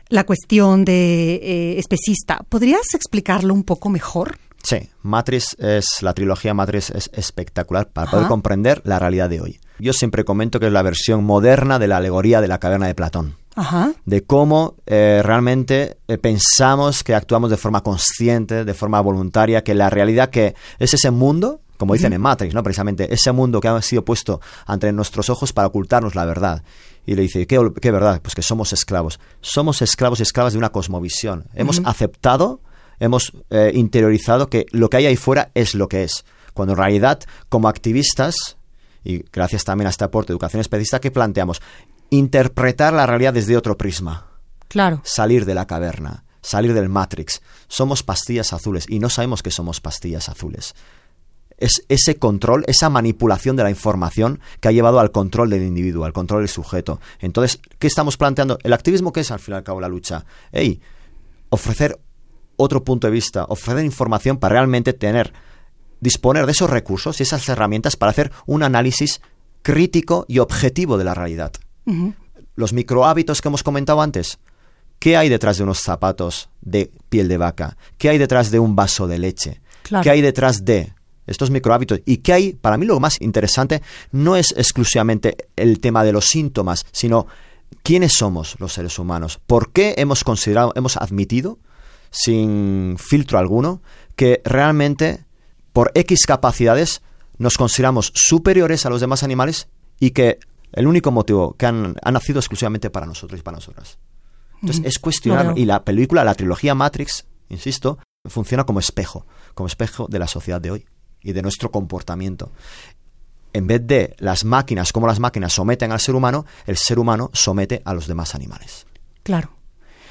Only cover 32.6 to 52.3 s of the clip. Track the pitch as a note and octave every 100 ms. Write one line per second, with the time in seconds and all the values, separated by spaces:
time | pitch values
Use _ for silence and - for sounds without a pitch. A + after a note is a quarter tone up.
32.6 | - - - - A#2 B2 - - - G#2+
33.6 | G#2+ B2 A2+ A#2 A2 G#2+ - A#2+ C3+ A#2
34.6 | - A#2 A2+ B2+ C#3+ B2+ - C3+ - -
35.6 | A2+ G2+ F#2 F#2+ F#2 - - _ - -
36.6 | G2 F#2+ F#2+ G#2 B2 D3+ - - - A#2
37.6 | A2 G#2+ A2+ A#2 C#3+ - C3+ - - -
38.6 | - - - - F#2+ F2+ - - G#2 G#2
39.6 | - G2 G2+ - G2 A2 G#2 E2+ F2 A2
40.6 | A2 G#2 G#2 C3 C3+ C3 A2+ G2 F2+ E2+
41.6 | - - - - - C#3 C#3 C3+ B2+ -
42.6 | B2+ B2+ D3+ D#3+ C3 A#2+ C3 A#2+ G#2 A#2+
43.6 | A#2 G2+ G2+ E2 F2 D#2+ - - - -
44.6 | - G#3 F#3+ D#3 - - G#2+ B2 F#2+ F#2
45.6 | F#2+ E2 F2 D#2+ D2+ - - _ - G#2
46.6 | A#2 A2+ F#2+ G2 F#2 - D2+ - - -
47.6 | - - C3+ C#3 - F#2+ - A#2 A2 E2+
48.6 | G#2+ F#2 - A2 A#2+ B2 A#2+ A#2 - -
49.6 | E2+ E2+ D#2+ - F2 D#2+ - - D#2 -
50.6 | - - - - _ _ _ - - -
51.6 | - - - C3+ - D3+ A#2+